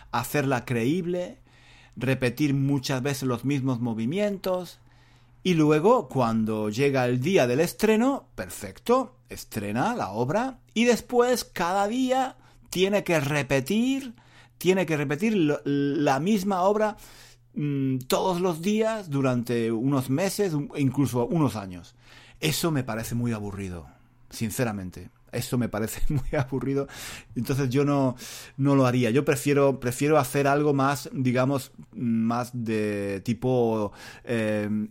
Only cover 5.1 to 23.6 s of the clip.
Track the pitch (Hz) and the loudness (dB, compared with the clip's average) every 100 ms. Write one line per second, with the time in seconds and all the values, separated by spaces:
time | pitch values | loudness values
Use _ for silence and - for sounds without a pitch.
5.1 | _ _ - 185 165 151 156 185 247 139 | _ _ -4 2 4 6 6 6 4 2
6.1 | 135 117 113 110 107 107 107 143 131 123 | 0 2 2 0 0 -2 0 2 2 2
7.1 | 127 143 185 123 127 175 - 214 220 185 | 0 2 4 4 2 0 0 2 4 2
8.1 | 180 - - 92 - 98 92 - 254 - | 0 -6 -12 -12 -10 -12 -6 0 0 0
9.1 | - - 98 - 113 101 110 185 240 95 | -10 -18 -16 -10 -6 -4 -2 -2 -2 -4
10.1 | 107 123 196 262 254 _ 214 240 233 - | -2 -2 0 -2 -8 _ 0 2 2 2
11.1 | 240 240 240 - - 175 196 202 247 254 | 2 4 2 -2 -4 0 0 0 0 0
12.1 | 262 262 - - - - 175 190 202 196 | 0 -2 -6 -20 -20 -6 0 2 2 2
13.1 | 165 135 147 135 139 135 208 254 269 262 | 0 2 -2 0 0 0 0 0 -2 -6
14.1 | - - - - - 170 190 165 151 143 | -16 -20 -20 -20 -4 2 2 2 -2 -2
15.1 | 147 220 214 151 143 143 143 143 151 147 | 0 0 2 2 0 0 0 0 0 2
16.1 | 135 175 220 196 190 185 208 214 208 - | 2 2 0 2 2 2 2 0 -4 -16
17.1 | - - - _ - 147 139 135 131 127 | -20 -20 -20 _ -6 -4 -2 -2 -2 0
18.1 | 175 185 175 185 160 180 214 220 220 180 | 0 2 0 0 0 0 0 0 -2 -4
19.1 | 139 131 123 117 120 113 110 131 143 131 | 0 2 0 0 0 0 0 0 0 0
20.1 | 135 190 196 202 151 147 151 135 139 131 | 0 0 0 0 -2 -4 0 0 2 0
21.1 | 123 120 170 139 104 98 87 82 _ - | 0 0 2 0 -2 -10 -14 -18 _ -20
22.1 | - - - 156 143 170 147 123 110 117 | -20 -20 -4 -2 0 0 0 -2 -6 -6
23.1 | 117 120 110 104 98 | -4 -2 -4 -6 -8